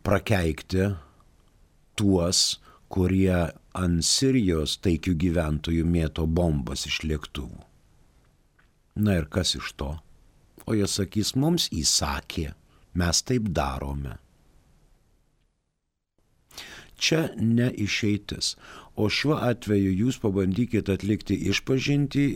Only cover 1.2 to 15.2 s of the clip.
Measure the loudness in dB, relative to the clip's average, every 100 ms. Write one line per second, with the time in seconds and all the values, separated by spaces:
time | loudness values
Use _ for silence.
1.2 | _ _ _ _ _ _ _ 0 4 4
2.2 | 4 2 0 -4 -12 -20 _ 0 2 4
3.2 | 4 2 0 -4 _ -2 0 2 2 2
4.2 | 2 4 2 2 -2 -2 0 0 0 2
5.2 | 2 2 0 -2 0 0 2 2 0 -2
6.2 | 0 2 2 0 -4 -8 -6 -6 -4 -4
7.2 | -6 -12 -12 -16 -20 _ _ _ _ _
8.2 | _ _ _ _ _ _ _ 0 2 2
9.2 | 0 -2 -2 -4 -8 -10 -10 -10 -14 -20
10.2 | -20 _ _ -20 -4 -2 0 -2 -2 -2
11.2 | -2 0 2 0 0 -2 0 0 0 -4
12.2 | -6 -6 -6 -10 _ _ _ 0 2 0
13.2 | 0 -2 0 0 -2 -4 -6 -6 -8 -12
14.2 | -20 _ _ _ _ _ _ _ _ _